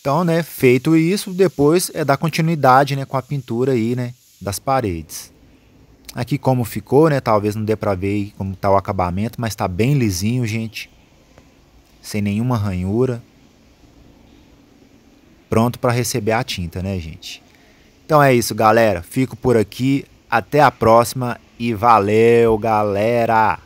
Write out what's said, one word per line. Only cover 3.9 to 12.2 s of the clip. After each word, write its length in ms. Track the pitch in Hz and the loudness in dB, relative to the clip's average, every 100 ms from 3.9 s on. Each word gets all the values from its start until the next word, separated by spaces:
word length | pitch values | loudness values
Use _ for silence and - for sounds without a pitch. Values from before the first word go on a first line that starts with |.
| 123 | -4
né, 180 | 123 120 _ _ | -6 -12 _ _
das 200 | 95 98 | -10 -8
paredes. 760 | - 135 113 82 80 - - _ _ _ _ _ _ _ - | -4 -2 -2 -6 -10 -16 -20 _ _ _ _ _ _ _ -18
Aqui 240 | - 123 143 | -10 -6 -2
como 260 | - 127 | 0 0
ficou, 440 | 117 - - 131 160 | -2 -8 0 4 4
né, 120 | 139 | 2
talvez 340 | 123 107 104 | 0 0 0
não 100 | 104 | -4
dê 120 | 107 107 | -4 -2
pra 180 | 104 | -2
ver 140 | 95 98 | -2 -2
aí 220 | 104 101 - | -4 -6 -8
como 200 | 98 95 | -10 -4
tá 140 | 101 | 0
o 60 | 98 | 0
acabamento, 640 | 95 95 90 87 110 - | 0 -4 -4 -4 -6 -6
mas 140 | 117 | -8
tá 140 | - 98 | -4 -6
bem 260 | 87 113 | -2 0
lisinho, 520 | 143 117 87 101 123 117 | 2 0 -2 -4 -2 -4
gente. 440 | 113 113 - - _ _ _ _ _ _ _ _ _ _ _ | -6 -8 -12 -18 _ _ _ _ _ _ _ _ _ _ _
Sem 200 | - 107 | -10 -4